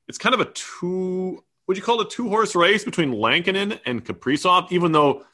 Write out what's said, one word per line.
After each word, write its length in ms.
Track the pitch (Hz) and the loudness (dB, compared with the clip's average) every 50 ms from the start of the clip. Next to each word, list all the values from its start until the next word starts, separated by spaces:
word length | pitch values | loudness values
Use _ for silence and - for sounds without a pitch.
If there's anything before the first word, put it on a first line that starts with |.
| _ - | _ -18
it's 80 | - - | -8 -4
kind 160 | - 226 247 | -2 0 0
of 60 | 214 | 0
a 60 | 160 | 0
two, 960 | - - - - - - - 180 175 185 185 185 185 185 185 185 185 180 - _ _ _ _ _ | -2 -6 -14 -14 -14 -12 -8 -6 -6 -4 -4 -4 -4 -4 -4 -4 -6 -8 -10 _ _ _ _ _
would 100 | - 190 | -4 -4
you 60 | 196 | -2
call 180 | - 226 240 226 | 0 0 0 0
it 60 | 202 | 0
a 40 | - | -4
two-horse 440 | - - 240 214 202 220 220 208 - | -4 -6 -4 0 0 0 0 2 2
race 300 | 175 170 185 214 208 - | 2 4 4 4 2 0
between 280 | 233 - - 165 139 | -4 -2 -2 0 0
Lankinen 680 | 120 104 110 113 131 170 170 196 190 196 202 202 220 - - | 0 0 2 2 2 2 0 0 -2 -2 -2 -4 -6 -6 -6
and 200 | 135 123 113 - | -6 -6 -6 -6
Kaprizov, 640 | - 101 - - 127 143 143 - 185 180 180 175 180 | -8 -10 -6 -2 -2 -2 0 2 4 4 4 2 2
even 200 | 175 175 175 170 | 0 0 2 4
though 320 | 156 151 147 139 - - - _ | 4 4 4 4 2 0 -4 _